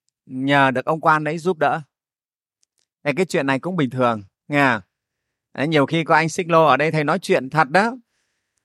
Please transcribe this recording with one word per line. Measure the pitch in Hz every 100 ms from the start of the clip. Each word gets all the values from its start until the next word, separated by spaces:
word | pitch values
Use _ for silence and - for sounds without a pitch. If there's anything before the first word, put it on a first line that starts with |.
| _ _ -
nhờ | 131 135 143 135
được | 127
ông | 135 160
quan | 160 156
đấy | 151 165
giúp | 160 160
đỡ. | 143 156 143 _ _ _ _ _ _ _ _ _ _ _
Thế | 143 135
cái | 190
chuyện | 175 139
này | 135
cũng | 170 185
bình | 131
thường, | 127 123 113 101 _ -
nghe. | 143 139 110 - _ _ _ _ _ _
Đấy, | - 143
nhiều | 156 135
khi | 165
có | 156
anh | 156 160
xích | - 170
lô | 165 156
ở | 131
đây, | 156
thầy | 156
nói | 147 180
chuyện | - 165 131
thật | 151 139
đó. | 180 220 254 _ _ _ _ _ _